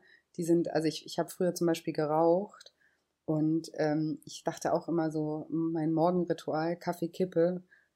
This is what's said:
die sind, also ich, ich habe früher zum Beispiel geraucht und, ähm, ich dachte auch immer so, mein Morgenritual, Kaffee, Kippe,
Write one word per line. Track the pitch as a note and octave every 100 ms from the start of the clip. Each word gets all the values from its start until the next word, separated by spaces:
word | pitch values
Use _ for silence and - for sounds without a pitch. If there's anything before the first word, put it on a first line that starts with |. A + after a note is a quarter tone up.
| - _ _ -
die |
sind, | E3 E3+ D#3+
also | D#3 D#3
ich, | D3+ -
ich | -
habe | E3
früher | - F3+ F3
zum | E3+
Beispiel | E3 -
geraucht | D#3 D3+ D#3 E3 F3 G#3 - - _ _ _ _ _ -
und, | D#3 D#3 D#3+ D#3+ -
ähm, | D3+ D3+ D#3 C#3+ -
ich | -
dachte | - - -
auch | D3+ -
immer | E3 D#3+
so, | D#3 D3+ D#3 -
mein | D#3+ E3 E3 D#3
Morgenritual, | D#3+ E3+ F3+ E3+ E3 - D3 E3 E3+
Kaffee, | - F3 E3+
Kippe, | - F#3 E3 E3+ F3+ - _ _